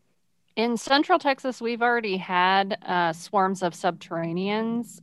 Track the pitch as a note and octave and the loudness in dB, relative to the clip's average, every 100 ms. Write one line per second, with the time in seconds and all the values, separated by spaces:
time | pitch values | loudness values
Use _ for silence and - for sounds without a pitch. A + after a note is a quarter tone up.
0 | _ _ _ _ _ - A#3 A#3 - C#4 | _ _ _ _ _ -2 0 -2 0 2
1 | D#4 F4 C#4+ C4+ C4+ A#3 A#3 A#3 A#3+ A#3+ | 4 2 2 -2 -4 -6 -6 0 2 2
2 | A3 F#3+ F3 F3+ F#3 G3 G3 F#3+ - F3+ | 0 -4 0 2 4 4 2 -2 -2 0
3 | E3+ D#3+ - G#3 F#3+ F#3 F3+ D#3+ F3+ E3+ | 0 -2 -2 0 0 0 -4 -2 -2 -4
4 | - E3 E3 E3+ G3 G#3+ A3+ A#3 A3+ - | -6 -6 -4 -2 -2 -2 -2 -4 -6 -12